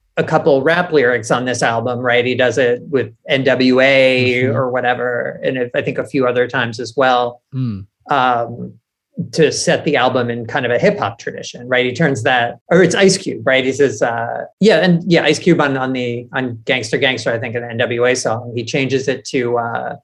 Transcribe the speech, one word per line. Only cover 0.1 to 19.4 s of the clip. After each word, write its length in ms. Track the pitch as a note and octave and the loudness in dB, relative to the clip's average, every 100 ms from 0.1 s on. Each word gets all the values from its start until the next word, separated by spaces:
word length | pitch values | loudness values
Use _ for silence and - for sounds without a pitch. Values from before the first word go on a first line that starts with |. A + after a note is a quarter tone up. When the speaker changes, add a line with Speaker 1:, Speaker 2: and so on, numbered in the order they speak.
| - | -4
Speaker 1:
a 60 | |
couple 360 | D#3+ D#3+ E3 C3+ | 0 0 2 2
rap 300 | C3+ E3+ F3 | 2 0 2
lyrics 380 | D#3 B2 B2 A2 | 2 2 2 0
on 160 | B2 B2+ | -2 -2
this 160 | A#2+ | -2
album, 360 | C3 A#2 A#2+ A#2+ | 0 0 -2 -2
right? 280 | B2 A#2+ B2 | 0 2 2
He 80 | |
does 240 | B2 B2+ A#2 | 2 0 2
it 240 | B2 A#2+ | 0 0
with 320 | - C3+ A2+ - - | -2 -2 -2 -8 -2
N 160 | C#3 | 0
W 360 | C3+ B2+ C3 B2+ | 2 2 4 4
A 640 | C3 C3+ C3 B2+ B2+ B2 | 4 6 4 4 2 0
Speaker 2:
Mm-hmm. 100 | B2+ | 0
Speaker 1:
or 160 | C#3+ B2+ | 0 -2
whatever, 720 | B2+ B2 B2 B2 B2 - - | -2 -2 -2 -2 -4 -6 -6
and 140 | D3 C3 | -4 -4
if, 140 | B2 | -4
I 60 | D3 | -4
think 160 | C#3+ - | -4 -4
a 100 | - | -4
few 200 | C#3+ B2 | 0 0
other 200 | B2 A#2+ | 0 0
times 320 | C3+ A#2 A2+ | -2 -4 -4
as 140 | A#2 | -6
well, 460 | A2+ C3 B2 A#2+ A#2+ _ | 0 2 2 0 -4 _
Speaker 2:
Mm. 320 | C3 B2+ G2 G2 _ - | -6 -4 -6 -10 _ -2
Speaker 1:
um, 640 | C#3+ B2+ A#2+ A#2 A#2+ A#2+ - _ _ _ - - | 0 2 0 -2 -8 -12 -16 _ _ _ -10 -6
to 180 | - D3 | 2 2
set 320 | - - D3+ - | 2 -2 -2 0
the 100 | C#3+ | 0
album 320 | B2 B2 A#2+ | 2 0 -2
in 140 | A#2 A2+ | -4 -6
kind 200 | D3 B2 | -4 0
of 60 | |
a 60 | A#2+ | 2
hip 200 | F3 G3+ | 2 0
hop 200 | G#2+ - | -4 -6
tradition, 480 | - - A#2 - B2 | -12 -12 -12 -14 -2
right? 200 | B2+ B2 | 0 0
He 60 | |
turns 300 | B2 D#3+ B2+ | 0 0 0
that, 340 | C3 B2+ A#2 - - | 0 0 0 -4 0
or 120 | E3+ | 4
it's 120 | F#3+ | 4
Ice 220 | - G3 - | 4 4 2
Cube, 300 | - A2+ A2+ | -2 -4 0
right? 180 | C3 | 2
He 80 | B2+ | 2
says, 300 | B2+ C#3 A2 | 2 0 2
uh, 420 | B2+ A#2 A#2 A#2+ - - | -2 -2 -4 -6 -10 2
yeah, 180 | G3+ E3 | 4 6
and 180 | F#3 E3 - | 4 2 2
yeah, 120 | E3 | 2
Ice 140 | C#3+ D3+ | 4 2
Cube 220 | - D#3 | 2 2
on, 160 | C#3+ C3+ | 2 0
on 160 | C3 | -2
the, 320 | C3 B2 A#2+ A#2+ | -4 -4 -6 -6
on 260 | C3+ B2+ A2+ - | -6 -6 -6 -4
Gangster 320 | C3 A2 C3+ | -4 -2 0
Gangster, 340 | C3+ A#2+ C3 | 0 0 -2
I 60 | A#2 | -4
think, 160 | A#2+ | -4
an 100 | A#2+ | -8
N 140 | A#2+ A2+ | -6 -4
W 260 | B2 A#2+ | -2 0
A 100 | B2 | 0
song, 380 | B2+ B2+ A2+ A#2+ | 0 -2 -4 -6
he 100 | A#2+ | -8
changes 440 | A#2 D3 C3 C3 A#2 | -4 -2 0 -2 -2
it 160 | B2+ - | -6 -4
to, 300 | C3 | -4